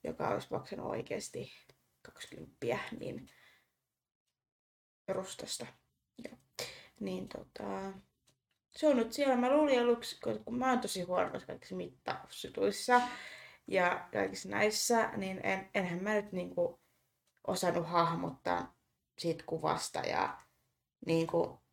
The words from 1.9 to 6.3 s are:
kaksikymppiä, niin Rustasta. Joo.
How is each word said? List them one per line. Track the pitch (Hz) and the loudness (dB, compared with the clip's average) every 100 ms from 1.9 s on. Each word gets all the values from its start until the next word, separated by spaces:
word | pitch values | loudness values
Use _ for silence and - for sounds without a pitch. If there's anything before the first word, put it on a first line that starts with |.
| _ | _
kaksikymppiä, | - - - - - _ 117 - - - | -20 -18 -16 -14 -18 _ -2 -2 -4 -8
niin | - - - - - _ _ _ _ _ _ _ _ _ _ _ _ _ _ _ - | -8 -10 -14 -20 -20 _ _ _ _ _ _ _ _ _ _ _ _ _ _ _ -4
Rustasta. | 190 190 - - - 233 - _ _ _ - | -4 -4 -10 -8 -8 -8 -14 _ _ _ -16
Joo. | - | -16